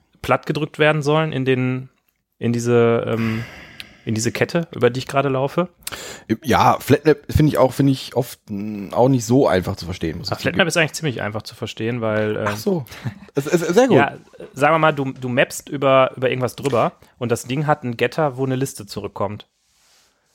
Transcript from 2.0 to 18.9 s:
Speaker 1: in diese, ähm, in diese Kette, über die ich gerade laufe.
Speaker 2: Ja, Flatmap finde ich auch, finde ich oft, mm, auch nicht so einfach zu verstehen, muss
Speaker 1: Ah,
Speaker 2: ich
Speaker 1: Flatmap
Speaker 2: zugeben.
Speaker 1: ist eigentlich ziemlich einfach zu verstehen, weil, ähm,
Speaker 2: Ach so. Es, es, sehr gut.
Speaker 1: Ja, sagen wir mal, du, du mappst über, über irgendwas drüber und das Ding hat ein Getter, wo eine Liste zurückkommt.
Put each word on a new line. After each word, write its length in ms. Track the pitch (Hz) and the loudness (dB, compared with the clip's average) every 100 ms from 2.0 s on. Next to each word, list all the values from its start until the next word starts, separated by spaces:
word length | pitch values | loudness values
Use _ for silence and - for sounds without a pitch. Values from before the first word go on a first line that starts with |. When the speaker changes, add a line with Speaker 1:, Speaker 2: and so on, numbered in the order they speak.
| _ _ _ - | _ _ _ -6
Speaker 1:
in 140 | 117 | -2
diese, 500 | 117 120 120 117 117 110 | 0 2 4 4 2 0
ähm, 380 | 117 113 110 117 - - - - _ | -2 -2 -4 -8 -14 -20 -20 -20 _
in 100 | - | -6
diese 180 | 110 113 | -2 -2
Kette, 340 | - 123 170 165 | -2 -2 -2 -4
über 160 | - 120 | 0 0
die 80 | 123 | 0
ich 80 | - | -4
gerade 220 | 139 139 | -2 0
laufe. 400 | 131 135 - 180 _ - - - - - 113 | 0 -2 -2 -4 _ -16 -14 -14 -10 -6 -4
Speaker 2:
Ja, 360 | - 98 120 113 | 2 4 4 4
Flatmap 400 | - 135 156 147 - | 2 4 4 2 2
finde 160 | 123 151 | 2 4
ich 80 | 80 | 4
auch, 140 | 127 | 2
finde 200 | 120 139 | 4 2
ich 220 | 131 - 120 | 2 -2 -4
oft, 220 | - - - | -4 -8 -12
mm, 440 | 101 107 104 98 | -8 -8 -8 -2
auch 160 | 90 127 | 2 4
nicht 160 | 131 | 4
so 220 | 107 127 123 | 4 4 4
einfach 280 | 92 90 95 | 2 0 -6
zu 80 | 82 | -8
verstehen, 320 | - 82 76 | -6 -6 -4
muss 120 | - | -6
Speaker 1:
Ah, 40 | - | -4
Speaker 2:
ich 60 | |
Speaker 1:
Flatmap 160 | - 185 | -2 0
Speaker 2:
zugeben. 40 | 175 | 0
Speaker 1:
ist 80 | 170 | 0
eigentlich 160 | 151 | -2
ziemlich 300 | - 156 113 | -2 -6 -4
einfach 200 | 104 107 | -6 -8
zu 120 | - | -10
verstehen, 460 | - 110 - 113 123 | -12 -12 -6 -6 -4
weil, 360 | 110 107 107 104 | -2 -2 -2 -2
ähm, 80 | 104 | -4
Speaker 2:
Ach 80 | 104 | -4
so. 280 | 202 180 123 - 117 - - | -2 -4 -4 -12 -12 -12 -10
Es, 120 | - 143 | -6 0
es, 140 | 175 | 0
sehr 280 | 165 180 262 | 2 2 4
gut. 80 | 151 | 4
Speaker 1:
Ja, 160 | 139 - - - - | 2 -4 -18 -20 -14
sagen 200 | 135 143 | 0 2
wir 40 | 160 | 4
mal, 140 | 156 | 2
du, 200 | 143 135 | 2 -4
du 160 | 131 127 | -6 -2
mappst 400 | 123 156 - - | 0 0 -4 -10
über, 440 | 143 139 135 131 - | -2 4 4 4 0
über 120 | 123 | -2
irgendwas 240 | 127 123 - | -2 -4 -4
drüber 360 | 135 117 156 - _ - | -2 0 0 -4 _ -6
und 120 | 120 | -2
das 120 | 120 - | -2 -2
Ding 200 | 131 151 | -2 0
hat 160 | 147 | -2
ein 120 | 123 117 | -2 -4
Getter, 400 | 123 - 151 127 | -2 0 -2 -2
wo 80 | |
eine 120 | 135 131 | -2 -2
Liste 300 | 135 - | -4 -8
zurückkommt. 640 | 104 | -14